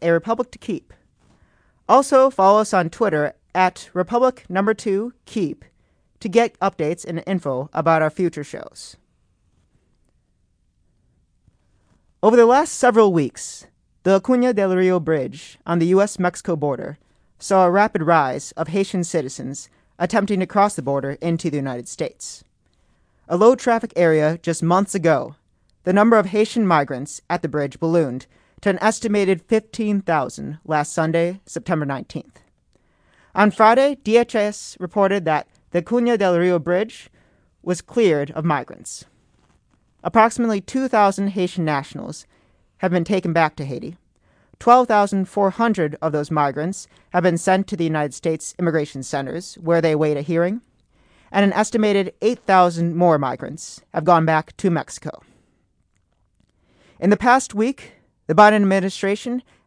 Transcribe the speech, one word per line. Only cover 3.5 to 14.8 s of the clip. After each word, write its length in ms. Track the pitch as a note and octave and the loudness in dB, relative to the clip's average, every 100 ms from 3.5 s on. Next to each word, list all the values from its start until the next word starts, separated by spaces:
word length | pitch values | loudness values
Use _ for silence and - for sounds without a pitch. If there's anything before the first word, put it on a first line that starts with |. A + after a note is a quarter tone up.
at 340 | F3+ F#3 - - | 0 0 -2 -10
Republic 500 | F3+ F3+ A#3+ B3+ B3 - | -6 -2 0 0 -2 -6
number 240 | F#3 G3+ | -2 -2
two 400 | G#3+ A3 G3 A#3 - | -2 -2 -4 -4 -10
Keep 400 | - A3+ D#3+ - - _ _ _ _ _ | -10 -6 -6 -6 -18 _ _ _ _ _
to 80 | A3 | -2
get 300 | G3 A#3 - | 0 0 -2
updates 460 | G3 - D3+ E3+ - | -4 -2 -6 -6 -8
and 180 | E3+ - | -10 -6
info 440 | F#3+ D3 B2+ C#3+ | -6 -4 -6 -6
about 300 | - D#3 D#3+ | -4 0 2
our 80 | D#3 | 0
future 340 | - F3 D#3+ | -2 -4 -4
shows. 540 | D3 - - - - - _ _ _ _ _ _ _ _ _ _ _ _ _ _ _ _ _ _ _ _ _ _ _ _ _ _ _ _ _ _ _ _ | -12 -14 -16 -20 -20 -20 _ _ _ _ _ _ _ _ _ _ _ _ _ _ _ _ _ _ _ _ _ _ _ _ _ _ _ _ _ _ _ _
Over 140 | G3 A#3+ | 4 6
the 100 | A3+ | 6
last 280 | C4 D#4+ | 6 2
several 400 | - B3 A3 G#3 | 0 2 4 4
weeks, 520 | E3+ C3+ - - - - _ _ _ | 2 -2 -6 -16 -18 -20 _ _ _
the 140 | F3+ G3 | 0 0
Acuna 360 | F#3+ B3+ B3 | 2 0 2
del 240 | G#3 F#3+ | 0 0
Rio 240 | F#3 | 2